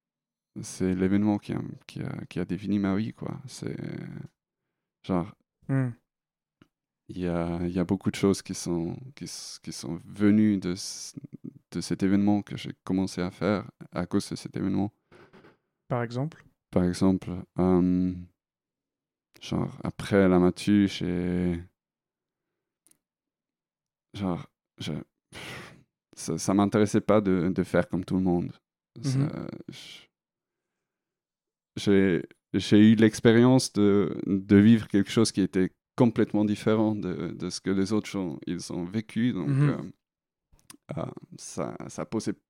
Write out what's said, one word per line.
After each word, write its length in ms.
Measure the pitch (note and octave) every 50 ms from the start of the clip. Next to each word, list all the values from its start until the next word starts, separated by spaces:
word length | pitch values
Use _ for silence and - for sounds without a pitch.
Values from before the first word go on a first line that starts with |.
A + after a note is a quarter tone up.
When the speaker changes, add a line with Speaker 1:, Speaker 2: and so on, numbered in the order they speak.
| _ _ _ _ _ _ _ _ _ _ _ -
Speaker 1:
c'est 320 | A2 - - - F#2+ F#2 F#2
l'événement 440 | F#2 F#2 F#2 G2 G2+ G#2 G#2+ G#2 G#2
qui 140 | - - -
a, 80 | - - - - - - -
qui 140 | - -
a, 240 | - - - - -
qui 140 | - - -
a 40 | F2
défini 320 | - F2 F2+ G#2 F#2+ G2+ G#2
ma 180 | G2 G2 F#2+ G2
vie, 160 | A2 A#2 -
quoi. 260 | - - - - - - B2+
C'est, 300 | - - - - - - - - - - G1+ G1+ - - - - _ _ _ _ _ _ _ _ _ _ _ _ _ _ _
genre, 300 | - - - E2+ G#2 - _ _ _ _ _ _ -
Speaker 2:
Hmm. 220 | C#3 C3+ C3 B2 A#2 - _ _ _ _ _ _ _ _ _ _ _ _ _ _ _ _ _ _ _ _ _ -
Speaker 1:
il 120 | - F2+
y 80 | F2+ F2
a, 300 | E2+ E2+ E2+ E2+ E2+ E2+ F2
il 60 | F2
y 80 | F2+ F2+
a 60 | F2
beaucoup 260 | E2+ G2+ F#2+ - G#2+
de 40 | -
choses 260 | - - G2 F#2+ -
qui 120 | - - F#2+
sont, 440 | - - F#2 E2+ E2+ E2 F2 F2+ - C3 C3 C#3
qui 80 | - F2
s-, 360 | E2+ - - - - - - -
qui 80 | -
sont 300 | D#2+ - - - E2 E2+ -
venues 540 | - F#2 G2 G#2 G#2 G#2 G#2+ G#2+ G#2+ G#2 F#2+
de 180 | F2+ F2+ F2+
c-, 420 | G2+ - - - - - - - - - - - - - - - - _ _
de 80 | - F2
cet 240 | E2+ - - - G2
événement 380 | F#2+ G2 G2+ G2+ G2+ G#2 G#2
que 160 | G2+ - - -
j'ai 160 | - - - - _
commencé 380 | - F#2+ F#2 F#2+ F#2 - -
à 100 | F2 F2+
faire 380 | - - E2+ F2+ G#2+ F#2 - - - _ - - -
à 120 | D#2 F2+
cause 240 | - - G2+ - -
de 60 | -
cet 220 | - - - - -
événement. 340 | F#2+ G2 G2 G2 G2 G#2 - _ _ _ - - - _ - - - - _ _ _ _ _ _ _ _
Speaker 2:
Par 160 | C#3 A#2+ A#2+
exemple ? 420 | A2+ A#2 B2 C3+ D#3+ - - _ _ _ _ _ _
Speaker 1:
Par 120 | - F#2+ F2+
exemple, 480 | F2+ F2+ - G2 F#2+ F#2+ F2+ - - F2+ F2+ F2+ - _ -
euh... 540 | F2+ F#2 F#2 F2+ F2+ F#2 F2+ F2+ F#2 F2+ F2+ F2+ F2 F2 _ _ _ _ _ _ _ _ _ _ _ _ _ _ _ _ _ _ _ _ _ -
genre, 380 | - - F#2 F2+ F2+ F#2 - - -
après 420 | - - - - - G#2+ G2 G2 F#2
la 120 | F#2 F2+
matu, 500 | F2+ F2+ F2 - - - G#2 G#2 G2+ F#2+
j'ai, 760 | - - F2 F2 F2+ F2 F2+ F2+ F2+ F2+ F2+ F2 E2+ E2+ F2 F2+ _ _ _ _ _ _ _ _ _ _ _ _ _ _ _ _ _ _ _ _ _ _ _ _ _ _ _ _ _ _ _ _ _ _ _ _ _ _ _ _ _ _ _ _ _ _ _ _ -
genre, 360 | F#2 G2 F#2 F2 D#2 - - _ _ _ _ _ -
je... 140 | G#2+ E2+ D2+ D2+ - - _ _ _ _ - - - - - - - - - - _ _ _ _ _ _ _
ça, 220 | - - - E2+ D#2+
ça 160 | - - F#2+
m'intéressait 480 | G2+ G2+ G2+ - G#2+ G#2+ G#2 - A2
pas 200 | - - G2+ A2
de, 280 | G#2+ G2 F#2 F#2 E2 F#2 F2+
de 80 | F#2 F2
faire 240 | - - F2+ F2 -
comme 160 | - F2 F#2
tout 120 | - -
le 60 | F#2 F#2
monde. 280 | F#2 F2 F2 F2+ F2+ - - _ _ _ _ _ _ _ -
Speaker 2:
Mhm. 60 | A#2
Speaker 1:
Ça, 440 | C#3 B2+ C3 C3+ - - - - - - - - -
je, 320 | - - - - - - - _ _ _ _ _ _ _ _ _ _ _ _ _ _ _ _ _ _ _ _ _ _ _ _ _ _ _ _ _ _ _ _ _ _ -
j'ai, 460 | - G#2+ G2+ G2 F#2+ G2 F2+ C#2+ - - - _ _ _ -
j'ai 380 | G2+ F#2+ - G#2+ G#2 G#2+ A2
eu 40 | A2+
l'expérience 760 | G#2+ A2+ A2 - - - A#2+ A2 A#2 A#2+ B2+ C3 C3 - - -
de, 440 | G2 G#2 G2+ G2 G2+ F#2+ D2+ - - -
de 320 | - F#2+ F#2+ F#2+ G2+ G#2 G2+
vivre 300 | G2+ A2 A#2 A2 G#2 -
quelque 220 | - G2+ G2+ -
chose 200 | - A#2+ A2+ -
qui 100 | - -
était 300 | F#2+ F2+ - G2 F#2 - - _ _ _ _
complètement 500 | - C3 A#2+ G#2+ - A2 - - G#2 G#2+
différent 500 | G#2 G#2 - - A2+ A2 A2 A2 A2 G#2+
de, 320 | G#2 F2+ F2+ F2 D2 E2 E2+
de 180 | - C#2+ D#2+ F2+
ce 120 | - -
que 80 | - -
les 240 | F#2+ F#2+ F#2+ F#2 A2
autres 220 | G#2 - - - G2
ont, 220 | F#2+ E2+ C#2 - - -
ils 240 | F2 F2 F2 - -
ont 100 | E2+ F2
vécu. 500 | F2 F#2+ A2 A2 - - A2+ A#2 B2+ -
Donc, 140 | - D#3 C#3+
Speaker 2:
Mhm. 200 | C#3 C3+ C#3+ D3
Speaker 1:
euh, 80 | - - - F#2+ - _ _ _ _ _ _ _ _ _ _ _ _ _ _ - - - _ - - -
euh, 80 | - - - - - - - -
ça, 380 | - - - - D#2+ A#1 A1 - - -
ça 180 | - - D#2+
posait 300 | - - A2 G#2 - G2 - _